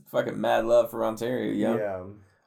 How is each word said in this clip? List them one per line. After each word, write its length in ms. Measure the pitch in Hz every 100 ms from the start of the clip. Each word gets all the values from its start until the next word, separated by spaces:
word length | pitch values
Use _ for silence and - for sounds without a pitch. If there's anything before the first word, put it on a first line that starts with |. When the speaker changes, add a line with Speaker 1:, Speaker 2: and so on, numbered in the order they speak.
| -
Speaker 1:
fucking 280 | 127 123 107
mad 240 | 110 117 113
love 240 | 120 117
for 140 | 113 110
Ontario, 480 | 110 117 123 110
yo. 240 | 104 110 113
Speaker 2:
Yeah. 260 | 104 92 92 104 - _